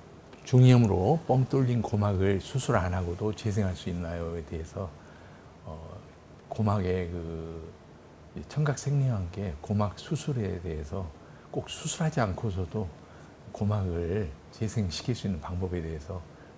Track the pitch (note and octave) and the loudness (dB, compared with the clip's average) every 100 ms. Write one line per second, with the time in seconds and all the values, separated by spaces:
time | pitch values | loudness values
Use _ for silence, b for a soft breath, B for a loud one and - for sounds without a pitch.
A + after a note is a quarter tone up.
0 | - - - - - B2+ B2+ B2 A2+ F#2 | -16 -20 -20 -18 4 10 10 10 8 6
1 | F#2+ D#3+ - C3 B2+ C3+ B2+ A#2+ G#2 G#2 | 4 2 4 2 4 2 2 2 0 2
2 | G#2 F#2+ F#2+ G2 - C3 - A2+ F2+ F2+ | 2 4 4 2 0 -2 2 2 2 0
3 | F2 F2 G#2+ G#2 A2 G#2 F#2+ F2+ F#2 F2 | -2 -2 -2 -2 -2 0 0 -2 -4 -4
4 | E2+ F2 E2+ E2+ D#2 E2+ D#2+ G2 F2+ D2 | -4 -4 -4 -6 -6 -8 -8 -8 -8 -10
5 | B B B B B - - D#2+ E2 F#2+ | B B B B B -18 -14 -14 -14 -16
6 | - - - - - - G#2+ G#2 F2+ F#2 | -18 -20 -20 -20 -10 -2 2 2 2 0
7 | F2 F2 E2 E2 E2 E2 D#2+ - - - | -2 -4 -6 -6 -8 -10 -12 -16 -20 -20
8 | - - - A#2 - - D3+ C3 C#3 C#3+ | -20 -20 -16 -14 -8 -2 -2 -2 -2 0
9 | C3 G#2+ F2 G2 G2 D2 - G#3 G#2 - | 2 0 -2 -4 -6 -6 -2 0 0 -2
10 | - D3+ - B2 G2 F2+ F2 D#2 D2+ G2 | -6 -4 -2 -2 -2 -2 -4 -6 -4 -6
11 | D#2+ - B B B C#3 - - D#3+ - | -6 -10 B B B -8 -8 -8 -6 -2
12 | D#3+ D3 G#2+ F2 A2+ F#2 F2+ G#2+ F2+ - | 0 2 0 0 -2 -2 -2 -2 -4 -8
13 | B B B B - - G#2 G#2 F#2+ E2+ | B B B B -16 -2 0 2 0 -2
14 | E2+ G2+ F2 - - - A2 A#2 F#2+ - | 0 -2 -2 -6 -16 -6 -4 0 -2 -2
15 | - A#2 G2+ F2 F2 F2+ F#2 F2 D#2+ D#2 | -4 -2 -2 -4 -4 -4 -2 -2 -4 -6
16 | D2 F2+ - B B | -8 -10 -12 B B